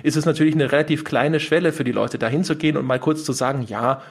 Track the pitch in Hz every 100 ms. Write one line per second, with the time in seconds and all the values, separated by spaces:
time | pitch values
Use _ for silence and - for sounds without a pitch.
0 | 151 156 160 147 156 156 131 143 156 151
1 | - 127 147 160 - 160 170 151 127 104
2 | 110 - 113 147 185 156 151 143 131 127
3 | 156 156 151 123 127 139 110 107 120 135
4 | -